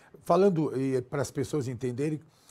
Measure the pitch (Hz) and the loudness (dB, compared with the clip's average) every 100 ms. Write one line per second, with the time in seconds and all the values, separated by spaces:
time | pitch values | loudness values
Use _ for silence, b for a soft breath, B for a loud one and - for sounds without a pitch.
0 | B - - 175 202 160 147 123 135 131 | B -10 0 4 4 4 0 0 0 0
1 | 123 143 131 - 127 151 127 117 127 123 | -2 -4 -4 -4 -4 -2 -4 -4 -6 -4
2 | 151 156 - B B | -4 -4 -10 B B